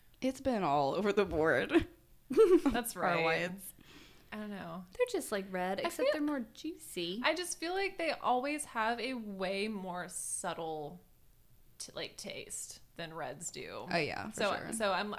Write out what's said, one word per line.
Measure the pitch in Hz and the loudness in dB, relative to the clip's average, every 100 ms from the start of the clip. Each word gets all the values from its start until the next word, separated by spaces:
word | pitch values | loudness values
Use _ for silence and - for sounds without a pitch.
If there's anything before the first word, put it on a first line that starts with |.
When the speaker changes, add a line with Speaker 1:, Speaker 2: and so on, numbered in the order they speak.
| - - | -20 -4
Speaker 1:
It's | 262 262 | -4 -2
been | 269 226 | -2 0
all | 165 147 143 | 2 4 4
over | - 208 | 2 2
the | 208 185 | 4 2
board. | 165 160 127 190 320 - - - - - 277 392 359 277 | 4 4 4 6 4 2 -10 -20 -14 2 8 10 8 6
Speaker 2:
That's | 233 233 180 | 2 -2 0
Speaker 1:
<laughs> | |
Or | |
Speaker 2:
right. | 180 170 | 2 4
Speaker 1:
whites. | 160 165 180 190 - - - - - - - | 4 2 0 -6 -14 -18 -20 -20 -20 -20 -12
Speaker 2:
I | 214 | -10
don't | 208 | -8
know. | 196 175 175 180 - | -8 -8 -10 -6 -2
Speaker 3:
They're | 494 | 0
just | 370 - | 0 -2
like | 202 196 | -4 -2
red, | 185 185 190 | -2 0 0
Speaker 2:
I | 339 | -2
Speaker 3:
except | - | 0
Speaker 2:
feel | 277 | 2
Speaker 3:
they're | 302 | 2
more | 294 285 220 | 2 0 -4
juicy. | - 311 349 - 180 170 202 | -8 -10 -10 -8 -4 -4 2
Speaker 2:
I | 269 | 2
just | 330 349 - | 2 -2 -4
feel | 330 | -2
like | 381 392 - | 0 -2 -2
they | 320 - | -2 0
always | - 254 285 302 - | 2 2 0 -4 -4
have | 233 220 240 | -2 -2 -2
a | 254 | -4
way | 254 214 190 185 196 214 | -6 -6 -4 -2 0 -2
more | 202 185 180 175 | -4 -6 -6 -8
subtle | - - - 185 165 165 156 147 175 - - - - - - - - | -8 -6 -4 -4 -4 -4 -4 -6 -10 -18 -20 -20 -20 -20 -20 -20 -16
t-, | - | -12
like, | - 147 - | -8 -8 -8
taste | 202 - - - - - - - | -10 -10 -10 -10 -10 -14 -16 -12
than | 165 | -10
reds | 160 131 143 170 | -6 -8 -6 -10
do. | - 82 104 139 | -10 -10 -8 -2
Speaker 1:
Oh, | 170 | 0
yeah, | 139 - - | 0 -2 -6
for | - | -2
Speaker 2:
So, | 202 - | 0 0
Speaker 1:
sure. | - | -4
Speaker 2:
so | 226 208 | -2 0
I'm, | 185 208 | 0 -2